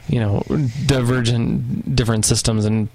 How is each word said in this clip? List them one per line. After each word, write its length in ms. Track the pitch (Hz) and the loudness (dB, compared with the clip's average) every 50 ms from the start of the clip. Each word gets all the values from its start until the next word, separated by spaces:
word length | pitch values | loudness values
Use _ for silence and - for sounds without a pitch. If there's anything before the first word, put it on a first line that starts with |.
| - - | -6 -2
you 100 | 143 123 | -2 0
know, 240 | 110 101 101 - - - - 156 147 123 113 143 - | 0 0 0 0 -2 -2 -2 0 0 -2 -2 0 0
divergent 1080 | 135 139 131 123 117 127 127 120 113 123 117 117 110 113 127 127 120 - - - - 135 | 2 2 2 2 2 0 0 0 0 0 0 0 0 -2 -2 -2 -4 -6 -6 -4 -2 -2
different 300 | 123 123 110 113 110 107 | 0 0 2 0 2 2
systems 400 | - 120 113 - - 110 110 104 | 0 0 0 0 0 0 2 2
and 240 | 107 107 110 107 101 | 2 0 0 -2 -2